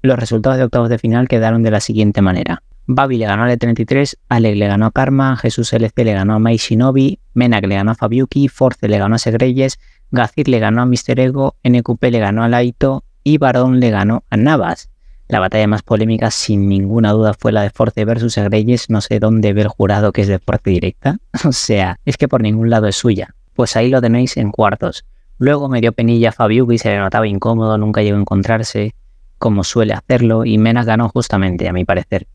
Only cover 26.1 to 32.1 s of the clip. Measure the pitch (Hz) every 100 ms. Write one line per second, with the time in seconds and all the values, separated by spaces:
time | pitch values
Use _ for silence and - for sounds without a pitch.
26.1 | 117 113 - 110 113 120 117 110 101 98
27.1 | 107 110 98 117 113 110 107 107 107 104
28.1 | 101 98 98 98 113 110 107 107 - -
29.1 | - - - 117 101 90 117 107 - -
30.1 | 123 120 113 113 107 110 120 113 110 117
31.1 | 123 - 101 95 87 90 90 90 90 -